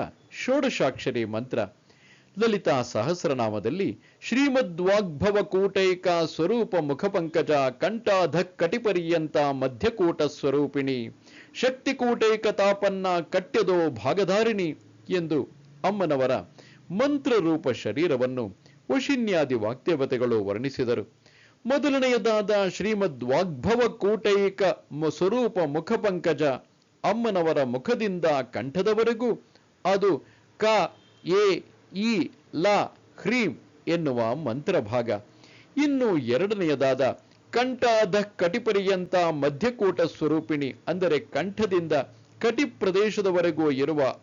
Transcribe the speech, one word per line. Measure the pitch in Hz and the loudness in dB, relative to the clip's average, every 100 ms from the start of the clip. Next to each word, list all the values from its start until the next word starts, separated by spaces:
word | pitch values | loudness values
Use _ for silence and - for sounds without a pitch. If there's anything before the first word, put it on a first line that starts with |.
| 113 - _ | -4 -10 _
ಷೋಡಶಾಕ್ಷರಿ | - - 277 269 - 143 - 143 120 110 | -8 -2 0 0 0 -2 -2 -4 -2 -4
ಮಂತ್ರ. | 110 127 120 104 - _ _ _ - _ 190 | -4 -4 -4 -4 -8 _ _ _ -20 _ -2
ಲಲಿತಾ | 226 208 175 135 | 0 0 0 0
ಸಹಸ್ರನಾಮದಲ್ಲಿ | 120 110 123 175 165 131 113 107 107 175 170 - - _ | 0 -2 -2 -2 -2 0 -2 -2 -2 -2 -4 -4 -14 _
ಶ್ರೀಮದ್ವಾಗ್ಭವ | - 233 285 262 190 165 180 208 190 143 202 208 | -4 2 2 2 0 -2 2 2 0 0 2 2
ಕೂಟೈಕ | 202 185 196 190 190 180 185 | 2 0 2 2 2 2 0
ಸ್ವರೂಪ | 170 160 - 165 240 214 175 | 2 0 0 0 0 0 0
ಮುಖಪಂಕಜ | 147 139 202 196 165 165 147 | 0 -2 -2 -2 0 0 2
ಕಂಠಾಧ | 147 131 123 170 220 214 190 165 160 | 2 0 0 -2 0 2 2 2 0
ಕಟಿಪರ್ಯಂತ | 180 - 170 233 214 180 165 165 156 156 | -4 -2 -2 0 0 0 0 0 0 0
ಮಧ್ಯಕೂಟ | 143 135 135 117 226 226 170 160 | 0 0 -4 -2 -4 0 0 0
ಸ್ವರೂಪಿಣಿ | 147 - 143 143 139 143 135 127 113 - - - - | -4 -2 0 0 0 -2 -2 -4 -6 -12 -20 -20 -18
ಶಕ್ತಿಕೂಟೈಕ | - 254 254 277 262 247 240 220 214 214 | -2 -2 -2 -6 -2 0 2 2 2 0
ತಾಪನ್ನ | 202 196 202 196 190 185 175 160 | 0 0 2 0 0 -2 -2 -2
ಕಟ್ಯದೋ | 185 185 233 190 180 160 | -4 -2 0 2 2 2
ಭಾಗಧಾರಿಣಿ | 117 123 175 180 196 226 202 170 - - - - | -2 -2 0 0 2 0 0 -4 -6 -14 -20 -6
ಎಂದು | 180 160 151 - - - - | -4 0 -2 -2 -10 -20 -6
ಅಮ್ಮನವರ | 180 208 165 139 127 120 90 - - - - | -4 -2 -2 0 0 0 -4 -18 -20 -20 -8
ಮಂತ್ರರೂಪ | 190 285 285 269 226 165 160 147 | -2 0 0 2 2 2 0 -2
ಶರೀರವನ್ನು | 113 110 113 170 127 127 127 104 - - - - | -2 -4 -2 0 2 0 -2 -6 -10 -20 -18 -4
ವಶಿನ್ಯಾದಿ | 262 269 269 214 175 135 123 | -2 0 -2 0 0 2 0
ವಾಗ್ದೇವತೆಗಳು | 104 127 - 156 135 147 123 113 98 | -2 -2 -2 0 0 0 2 2 0
ವರ್ಣಿಸಿದರು. | 101 135 135 117 110 101 _ _ - - _ 233 | -4 -4 -4 -2 -2 -4 _ _ -20 -20 _ -2
ಮೊದಲನೆಯದಾದ | 285 294 269 254 240 226 214 202 208 190 | 0 2 2 2 2 2 0 2 0 0
ಶ್ರೀಮದ್ವಾಗ್ಭವ | - 196 208 190 127 123 160 180 135 156 233 233 | -2 -2 0 -2 -2 0 0 0 -2 0 2 2
ಕೂಟೈಕ | - 196 214 208 202 196 196 185 - - | 0 0 0 2 2 2 2 0 0 -6
ಮ-, | 143 156 | -4 -4
ಸ್ವರೂಪ | 151 180 240 226 185 | 0 0 2 0 0
ಮುಖಪಂಕಜ | 156 151 160 220 208 180 170 143 151 123 - _ _ _ | -2 -2 -2 -2 0 0 -2 0 0 -2 -8 _ _ _
ಅಮ್ಮನವರ | 165 220 233 180 160 147 | -2 0 0 0 2 2
ಮುಖದಿಂದ | 127 127 220 233 214 180 165 | 0 -2 -2 -2 -2 0 0
ಕಂಠದವರೆಗೂ | 143 120 107 127 175 196 214 233 233 240 175 - _ _ _ 175 | 0 -2 -6 -4 -2 0 2 2 0 -2 -2 -6 _ _ _ 0
ಅದು | 196 196 139 - - _ - | 2 2 2 -4 -20 _ -2
ಕ, | 214 214 165 - _ _ 151 | 2 2 0 -6 _ _ 0
ಎ, | 196 202 175 - - _ 185 | 2 4 2 -4 -20 _ -4
ಈ, | 226 214 131 - _ 135 | 0 0 -2 -6 _ -2
ಲ, | 190 196 127 - - - | 2 2 0 -8 -20 -8
ಹ್ರೀಂ | 185 247 196 - - - - | -2 0 0 -4 -16 -12 -4
ಎನ್ನುವ | 170 151 120 113 139 | -2 0 0 0 -2
ಮಂತ್ರಭಾಗ. | 143 127 147 175 104 123 117 101 - - - - - - | -4 -4 -2 -2 0 -4 -2 -4 -6 -20 -20 -20 -8 -2
ಇನ್ನು | 294 269 240 165 | 0 2 2 0
ಎರಡನೆಯದಾದ | 117 123 202 208 165 135 135 127 117 - - _ _ | 0 0 0 0 0 2 2 2 0 -2 -12 _ _
ಕಂಠಾಧ | 226 254 247 240 220 208 208 | -2 -2 0 2 2 2 0
ಕಟಿಪರ್ಯಂತ | 202 - 175 233 226 202 190 190 180 185 | -2 -2 -2 0 0 0 0 -2 0 0
ಮಧ್ಯಕೂಟ | 170 151 143 139 233 240 196 175 | 0 0 -2 0 -4 0 0 0
ಸ್ವರೂಪಿಣಿ, | 165 - 151 156 156 147 139 - - | -2 -2 -2 -2 -2 -4 -4 -6 -6
ಅಂದರೆ | 175 175 147 | -2 0 0
ಕಂಠದಿಂದ | - 139 180 196 214 180 165 147 123 - - - | -2 -6 -6 -4 0 0 0 -2 -2 -10 -20 -4
ಕಟಿ | 226 233 285 | -2 0 -2
ಪ್ರದೇಶದವರೆಗೂ | - 196 185 214 208 190 175 175 156 156 | -2 0 2 2 0 0 2 2 2 0
ಇರುವ | 131 143 147 131 - | 2 0 2 0 -2